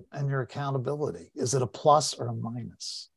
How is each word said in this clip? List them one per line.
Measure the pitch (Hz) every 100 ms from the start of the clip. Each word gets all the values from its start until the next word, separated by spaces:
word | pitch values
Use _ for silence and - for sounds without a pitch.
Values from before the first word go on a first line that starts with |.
| -
and | 147 139
your | 135
accountability? | 123 139 139 135 123 147 143 85 -
Is | - 127
it | 131
a | 123
plus | - 156 151 143
or | - 117
a |
minus? | 113 117 120 110 - - - -